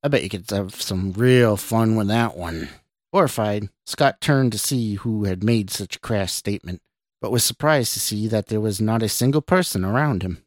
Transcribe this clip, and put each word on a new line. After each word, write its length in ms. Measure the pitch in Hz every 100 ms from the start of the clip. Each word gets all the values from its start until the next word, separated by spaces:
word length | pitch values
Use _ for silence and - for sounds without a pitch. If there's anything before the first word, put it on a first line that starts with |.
I 60 | 147
bet 140 | 135
you 60 | 80
could 200 | 98 -
have 300 | 101 95 -
some 320 | - 92 95
real 440 | 92 123 127 117 101
fun 400 | - 113 113 110
with 100 | 101
that 280 | 113 117 80
one. 320 | 85 82 - - _ _ _
Horrified, 560 | 196 151 - 107 104 104 _
Scott 360 | - - 143 -
turned 320 | - 139 127
to 60 | 110
see 360 | - 135 113
who 300 | 101 117 107
had 180 | 101 92
made 280 | 104 117 95
such 260 | - 98 -
a 40 |
crass 320 | - 107 95
statement, 500 | - - 101 85 90 _ _ _ _
but 120 | -
was 120 | 117
surprised 500 | - 120 147 151 113
to 60 | -
see 280 | - 104 110
that 180 | 110 -
there 140 | 110
was 200 | 107 98
not 220 | 107 113
a 60 | 110
single 340 | - 123 147
person 420 | - 185 180 -
around 380 | 92 120 151 101
him. 220 | 92 85